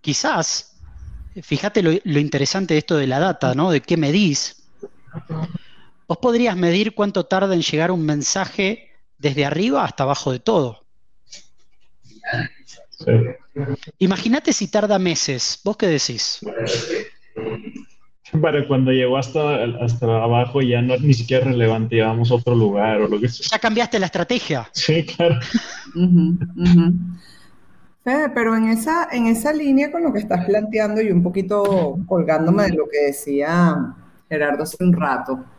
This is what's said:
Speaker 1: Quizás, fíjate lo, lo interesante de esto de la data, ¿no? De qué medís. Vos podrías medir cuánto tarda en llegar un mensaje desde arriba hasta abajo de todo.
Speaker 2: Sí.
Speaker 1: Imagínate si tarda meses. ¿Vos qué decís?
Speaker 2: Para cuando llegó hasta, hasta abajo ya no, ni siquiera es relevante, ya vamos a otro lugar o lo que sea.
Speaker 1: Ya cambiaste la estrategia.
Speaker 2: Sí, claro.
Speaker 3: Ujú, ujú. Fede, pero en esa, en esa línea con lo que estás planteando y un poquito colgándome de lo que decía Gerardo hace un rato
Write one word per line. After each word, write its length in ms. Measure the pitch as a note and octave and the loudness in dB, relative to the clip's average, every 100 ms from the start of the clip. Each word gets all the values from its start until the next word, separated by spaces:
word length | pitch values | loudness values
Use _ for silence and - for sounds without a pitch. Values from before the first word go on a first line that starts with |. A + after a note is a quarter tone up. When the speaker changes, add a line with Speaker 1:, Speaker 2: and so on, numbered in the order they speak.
Speaker 1:
Quizás, 760 | - C#3+ - A3+ C4 - - - - - - - - - | -4 -4 -2 -2 -2 -6 -8 -20 -20 -20 -18 -18 -16 -18
fíjate 400 | - C#3+ G#3 A3 | -6 -4 0 2
lo, 80 | E3+ D#3+ | 2 2
lo 140 | - D3 | 0 0
interesante 560 | D3 C#3 C#3 F#3+ F#3+ | 0 0 -2 -2 0
de 40 | D#3 | 0
esto 180 | - D#3+ | 0 0
de 100 | C3+ | 0
la 120 | C3 | 0
data, 360 | F#3 F3 C3 | 0 0 0
¿no? 160 | B2+ F3+ | 0 2
De 100 | D3+ | 0
qué 160 | - E3+ | 0 0
medís. 720 | C#3+ F3 G3 C#3 - - - - - - - E3 - D#3+ E3 - - - - - _ | 2 2 2 0 -6 -12 -20 -20 -20 -20 -18 -16 -10 -8 -8 -10 -14 -20 -20 -20 _
Vos 120 | E3 | -2
podrías 380 | - A#3 A#3+ F#3 | 0 2 2 2
medir 380 | F3 F3 G#3+ | 2 2 0
cuánto 320 | G#3 G#3 F#3+ E3+ | 0 -2 -2 0
tarda 280 | F#3+ G3 | 0 2
en 80 | F3+ | 0
llegar 280 | D3 D3+ E3 | 0 0 0
un 160 | F3 D#3 | 0 0
mensaje 840 | D3 C#3+ G3 F#3+ - G3 A3+ - - - _ | -2 -2 -4 -6 -4 -4 -4 -12 -20 -20 _
desde 260 | D3 C#3 | -4 -2
arriba 400 | C#3 D3 G#3+ C4+ | -2 0 0 0
hasta 200 | G3 - | -2 -2
abajo 280 | C3+ C#3+ - | -2 -2 -4
de 60 | B2+ | -4
todo. 480 | - G#3 C3 A2 - - - - - - - - - - - - - - - - - - - - - | 0 0 0 -6 -20 -20 -20 -20 -20 -20 -20 -20 -20 -20 -20 -20 -20 -18 -8 -6 -6 -12 -20 -20 -20
Speaker 2:
Sí. 220 | - E3 A2+ A#2 B2+ - - C#3 C#3+ - - | -8 2 2 2 -6 -16 -10 -8 -8 -10 -2
Speaker 1:
Imagínate 540 | F#3 F#3+ - C4+ - | 0 0 0 0 0
si 160 | - G3+ | -2 0
tarda 300 | G#3+ G3+ G3 | 0 0 0
meses. 600 | F#3 D3+ - C3 - - | 0 -2 -4 -4 -6 -6
¿Vos 120 | - G#3 | -6 -2
qué 120 | G3 | 0
decís? 520 | D3+ - A#2 - - - - - A#2+ - - - - - - A3 - - - - - - - - D3+ | 0 -2 -6 -6 -8 -10 -6 -4 -4 -4 -6 -8 -16 -18 -10 -10 -10 -12 -18 -20 -20 -20 -20 -4 0
Speaker 2:
Para 260 | D#3 D3 C3+ | 2 2 0
cuando 260 | C3+ C3 | 2 2
llegó 240 | C3 B2 C3 | 2 2 0
hasta, 480 | B2+ D#3+ D3 C#3 A#2 A#2 | -2 -2 0 0 -2 -2
hasta 240 | A#2+ A#2 A2+ | -2 -2 0
abajo 560 | A2+ A#2 A#2+ B2 C#3 | 0 2 2 2 0
ya 180 | C3 A#2+ | 2 2
no, 140 | B2 B2+ | 2 2
ni 160 | D3 | 4
siquiera 300 | B2 A#2 B2+ | 2 4 0
es 80 | C3 | 2
relevante, 440 | B2 A2+ A2+ A2 A#2 | 2 2 2 0 2
ya 100 | A2 | 2
vamos 240 | A2+ A#2 | 2 2
a 40 | |
otro 200 | A#2+ A#2+ | 2 2
lugar 460 | A#2+ G#2+ G2+ G#2+ G#2+ | 2 4 2 0 2
o 80 | G#2 | 0
lo 120 | G#2 | 0
que 80 | A#2+ | -2
sea. 180 | A#2 - | -4 -4
Speaker 1:
Ya 60 | G#3+ | -2
cambiaste 400 | A#3 A3 A#3+ A3+ | 0 0 0 0
la 80 | F3+ | -2
estrategia. 640 | F#3+ E3+ E3 - C#3 A2 | -2 -2 -2 -2 -6 -6
Speaker 2:
Sí, 320 | - - D#3+ | -6 0 0
claro. 340 | D#3+ - E3+ A#2 - A#3 - - - | 0 0 2 2 0 -4 -4 -16 -10
Speaker 3:
Ujú, 440 | E3 F3+ F3 E3 F3 - - | 0 4 6 4 0 -2 0
ujú. 360 | F3 F3 E3+ F3+ - - - - - - - - - _ | 6 6 6 2 -2 -12 -18 -20 -20 -20 -20 -20 -20 _
Fede, 260 | - C4+ D4 | -2 0 0
pero 260 | B3 A3+ A3+ | 0 0 2
en 120 | A3 | 2
esa, 400 | A3 A3+ E4 - | 0 0 -2 -2
en 160 | B3 A3+ | 0 2
esa 260 | A3+ C#4+ | 2 0
línea 380 | D4+ D4 C4+ D4 | 0 2 2 2
con 120 | E4+ | 0
lo 100 | E4 | 0
que 80 | G#3+ | -2
estás 240 | G#3 F3+ | -2 -2
planteando 560 | F3+ G#3 G#3+ G#3+ G#3+ G#3+ | 2 0 0 -2 0 0
y 100 | A3 | 2
un 120 | F3 | 2
poquito 760 | F3 F#3 F#3 G#3 G3+ G3 D#3 E3 F#3+ | 2 0 -2 0 2 2 0 -2 -2
colgándome 580 | F#3 D3+ D#3 E3 G3 | 0 2 2 4 4
de 100 | G3 | 2
lo 140 | E3 D3 | 0 -2
que 180 | D3 C#3+ | 0 0
decía 880 | C#3+ - C#3 D3 E3+ F3 - - - - _ _ | -2 -4 -2 0 2 2 2 -4 -10 -20 _ _
Gerardo 340 | D#3 D3 C#3+ | -2 -2 -2
hace 200 | D#3+ - | -6 -2
un 100 | F3+ | 2
rato 520 | F3 D3+ B2+ - C3 - | 2 2 -4 -4 -8 -10